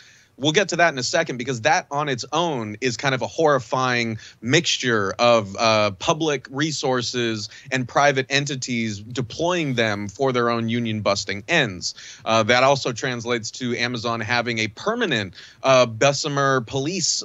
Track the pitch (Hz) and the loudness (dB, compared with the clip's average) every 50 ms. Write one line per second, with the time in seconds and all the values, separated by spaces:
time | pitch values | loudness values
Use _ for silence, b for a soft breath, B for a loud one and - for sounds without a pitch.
0 | b b b b b b b - 131 156 156 208 196 170 175 160 170 165 139 156 | b b b b b b b -4 -2 2 2 2 2 2 2 2 2 2 2 0
1 | 131 - - 170 170 151 135 120 117 135 131 113 110 151 165 185 - - 143 143 | -2 0 0 0 0 -2 -4 -6 -4 -6 -4 0 2 2 2 2 0 -2 -4 -2
2 | 151 147 131 117 - - 151 160 175 170 147 120 110 104 107 - 135 127 113 - | -2 -2 -4 -4 -4 -4 -2 -2 0 0 -2 -4 -4 -6 -6 -4 -4 -4 -2 -2
3 | - 139 131 123 113 107 - - 160 151 143 127 - - 139 127 131 127 120 120 | -2 -2 -2 -2 -4 -4 0 2 4 4 4 2 0 -2 -2 0 0 0 0 0
4 | 117 113 107 98 B B B B 107 120 139 170 - - - - - 127 113 107 | 0 -2 -4 -8 B B B B -2 2 2 2 2 0 -2 -2 0 0 0 2
5 | 98 95 - - 120 120 120 113 104 98 98 - 117 113 110 107 104 104 95 - | 0 -2 0 2 4 6 6 4 2 -2 -2 0 2 4 4 4 4 2 0 -2
6 | - 165 165 156 160 156 143 131 - - 135 139 156 165 147 - - 135 127 127 | -2 -2 0 0 0 -2 -2 -2 -6 -6 -4 -2 -2 -2 -2 -2 0 0 0 0
7 | 117 - - 123 120 117 110 110 104 B B B B 135 135 131 123 123 - 151 | -2 -2 -2 -2 -2 -2 -2 -4 -6 B B B B -4 -4 -4 -4 0 2 4
8 | 139 143 135 131 123 - 139 139 143 143 147 131 - 127 123 117 113 110 104 98 | 4 4 4 2 0 0 0 0 0 -2 -4 -6 -6 -4 -4 -2 -2 -4 -6 -8
9 | 107 110 123 - 135 - - - 165 175 180 175 160 139 127 117 113 110 104 101 | -12 -8 -8 -6 -6 -6 -6 -4 -2 0 0 0 -2 0 0 0 0 0 0 -2
10 | 104 101 - - 139 135 123 123 120 117 117 117 113 113 117 120 117 110 107 104 | -6 -8 -4 -2 0 0 2 2 2 2 0 0 0 -2 -2 -2 -2 -2 -4 -2
11 | 98 104 98 101 - - 98 104 - - 170 165 135 104 92 87 90 - B B | 0 0 0 0 -2 -4 -8 -8 -2 0 2 2 2 0 -2 -8 -10 -10 B B
12 | B B B B B 110 113 113 110 107 123 123 131 139 143 135 - 139 117 - | B B B B B 2 2 4 4 4 4 6 6 4 4 2 0 -4 -4 -4
13 | - 131 123 120 107 120 123 117 110 - - - 131 120 117 113 120 123 127 117 | -4 -4 -4 -4 -4 -2 -4 -4 -4 -8 -10 -6 -6 -4 -2 -2 -4 -4 -4 -4
14 | 107 120 117 113 107 107 123 120 113 123 117 113 110 104 - - - 202 226 247 | -4 -4 -4 -4 -2 -2 0 0 0 -2 -2 -2 -2 -4 -6 -4 -4 -2 -2 0
15 | 240 175 131 110 101 92 B B B B B B - 135 131 127 123 117 110 107 | 0 0 0 -2 -2 -4 B B B B B B 4 6 6 6 6 4 2 2
16 | - 139 143 - - 151 143 139 139 139 135 131 117 101 120 135 135 160 190 185 | 2 2 2 0 -2 -2 0 2 2 2 2 2 0 -2 -4 -2 -2 -2 -2 -2
17 | - - - - | -2 -2 -2 -4